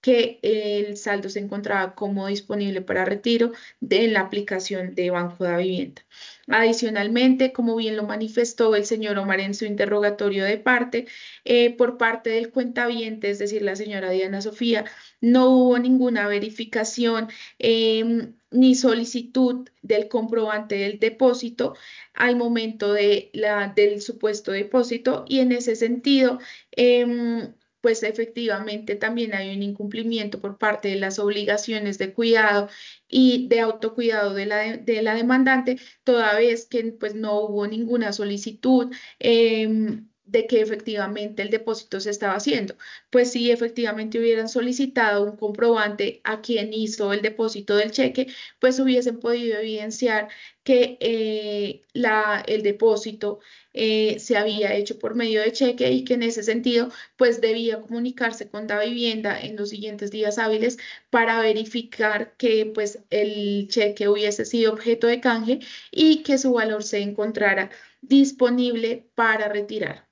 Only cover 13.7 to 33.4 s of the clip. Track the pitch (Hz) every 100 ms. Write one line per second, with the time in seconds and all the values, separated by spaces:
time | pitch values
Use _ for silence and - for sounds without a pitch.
13.7 | 190 214 196 185 185 190 196 208 214 240
14.7 | 214 214 - - _ 233 254 254 254 254
15.7 | 247 247 262 247 220 208 202 214 - 220
16.7 | 226 220 - 233 226 220 - - _ 226
17.7 | 226 226 220 233 233 226 - _ 247 262
18.7 | 247 262 226 233 247 233 262 254 254 -
19.7 | _ 196 214 214 240 220 226 214 214 214
20.7 | 196 202 208 220 220 262 247 240 - 247
21.7 | - - - - - 247 247 240 233 226
22.7 | 220 202 208 208 196 - 214 208 208 202
23.7 | 196 208 208 - - 214 208 - 196 202
24.7 | 254 240 233 254 - - 269 254 247 247
25.7 | 226 233 247 285 277 254 254 - - _
26.7 | - 247 247 240 240 240 233 - - _
27.7 | _ 240 226 220 220 226 240 226 196 214
28.7 | 208 214 202 220 240 226 202 190 196 202
29.7 | 202 208 220 226 226 208 202 196 202 214
30.7 | 208 202 196 190 196 202 208 208 208 220
31.7 | 214 208 196 190 190 233 226 214 202 202
32.7 | - - - _ 262 254 247